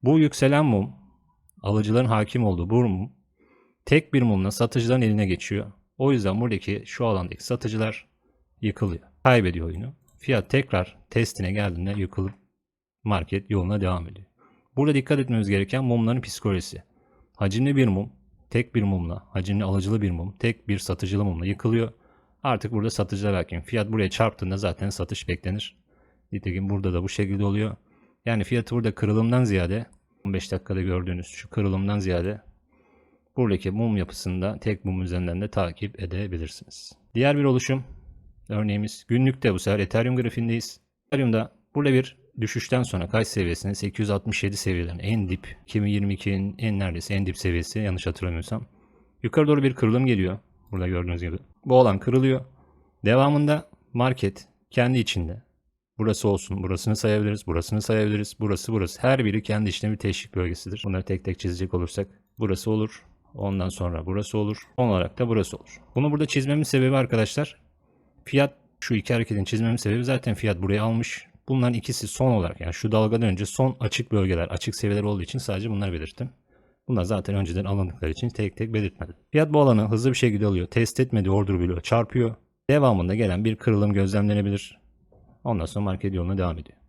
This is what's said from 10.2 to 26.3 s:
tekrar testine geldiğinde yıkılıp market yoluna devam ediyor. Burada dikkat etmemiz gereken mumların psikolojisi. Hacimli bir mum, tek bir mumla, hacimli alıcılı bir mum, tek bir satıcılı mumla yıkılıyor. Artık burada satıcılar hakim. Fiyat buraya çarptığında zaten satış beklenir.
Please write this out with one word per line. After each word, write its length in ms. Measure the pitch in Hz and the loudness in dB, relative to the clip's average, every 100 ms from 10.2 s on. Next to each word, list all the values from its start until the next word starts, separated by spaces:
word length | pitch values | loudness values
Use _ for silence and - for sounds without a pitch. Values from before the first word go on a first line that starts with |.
| - 123 95 | -2 0 2
tekrar 480 | 135 135 95 90 - _ | -2 0 -2 -2 -8 _
testine 420 | - 117 - 92 | -2 -2 -2 -4
geldiğinde 420 | 98 101 85 90 104 | -2 -2 -4 -4 -4
yıkılıp 380 | 92 - 95 101 _ _ _ _ _ _ | -6 -4 -6 -6 _ _ _ _ _ _
market 460 | 110 101 78 98 98 | -2 0 0 -4 -2
yoluna 300 | 104 90 104 | -2 0 0
devam 280 | 95 90 82 | 0 -2 -6
ediyor. 180 | 95 98 _ _ _ _ - | -14 -20 _ _ _ _ 0
Burada 180 | 147 | 2
dikkat 240 | 139 131 147 | 2 2 0
etmemiz 300 | 131 117 101 | 2 0 2
gereken 360 | 101 98 127 | 2 2 -2
mumların 360 | 131 117 113 123 | 0 2 2 0
psikolojisi. 600 | - - 113 95 - 87 - _ _ _ _ _ | -4 -6 -2 -2 -4 -12 -18 _ _ _ _ _
Hacimli 400 | 98 104 135 139 | -2 0 2 4
bir 120 | 127 | 4
mum, 240 | 95 113 - _ _ _ | 2 -2 -10 _ _ _
tek 240 | 117 123 | -2 0
bir 80 | 120 | 0
mumla, 440 | 101 95 85 87 - | 2 0 -2 -8 -6
hacimli 340 | 101 92 101 | -6 -2 0
alıcılı 380 | 98 98 95 113 | 2 0 2 0
bir 80 | 101 | 0
mum, 260 | 85 90 98 | -2 -6 -4
tek 300 | 117 113 - | -4 -4 -4
bir 100 | 98 | -4
satıcılı 460 | - 90 92 98 | -2 -4 -2 0
mumla 220 | 104 85 90 | 0 -2 -4
yıkılıyor. 460 | 101 113 117 113 - _ _ _ _ | -2 0 0 -2 -6 _ _ _ _
Artık 300 | 139 117 107 | -2 -2 -2
burada 180 | 113 107 | -2 -2
satıcılar 440 | - 98 98 104 | -2 -4 -2 0
hakim. 280 | 95 82 85 | -2 -2 -8
Fiyat 300 | 80 120 104 | -4 -4 -2
buraya 180 | 110 95 | 0 0
çarptığında 460 | - 113 - 92 95 | 2 -2 0 -4 -2
zaten 340 | 98 - 98 | -4 -4 -6
satış 380 | 98 95 - - | -4 -6 -8 -6
beklenir. 480 | 87 90 101 - _ _ _ _ _ _ | -6 -4 -6 -8 _ _ _ _ _ _